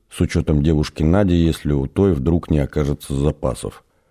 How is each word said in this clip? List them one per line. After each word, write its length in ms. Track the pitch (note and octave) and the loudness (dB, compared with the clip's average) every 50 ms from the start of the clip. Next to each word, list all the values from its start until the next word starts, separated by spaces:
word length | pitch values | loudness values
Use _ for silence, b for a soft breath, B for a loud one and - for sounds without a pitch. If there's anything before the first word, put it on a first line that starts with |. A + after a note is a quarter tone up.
| _ _ | _ _
с 100 | - - | -4 -4
учётом 440 | F2+ D#2 - F2 D2+ - D#2 D2 C#2+ | -2 0 0 -2 0 0 0 2 2
девушки 400 | E2 D#2+ D2 D2+ - - - D#2 | 2 2 2 0 -2 -4 -2 0
Нади, 320 | D#2 F2 G2+ G#2 F2+ F2 | 2 2 2 2 2 2
если 360 | E2+ E2 E2 D2+ - - D2+ | 2 2 2 0 -2 -2 -2
у 140 | D2 C#2 C2+ | -2 -2 -2
той 260 | C2+ - F#2+ G2 G2 | -2 0 2 2 2
вдруг 380 | E2 C#2 B1+ D#2+ E2+ E2+ - - | 2 0 0 0 0 0 0 0
не 80 | D#2+ D2 | 0 0
окажется 560 | C2+ C2 - D2+ D2 C#2+ C#2+ - - - C#2+ | 0 -2 -2 -2 -2 -2 -4 -6 -6 -6 -4
запасов. 680 | C2+ C#2 D2+ - - - C2+ B1+ - - G1+ - - _ _ _ _ _ _ | -2 -2 -2 -2 -2 -4 -6 -4 -6 -8 -12 -12 -14 _ _ _ _ _ _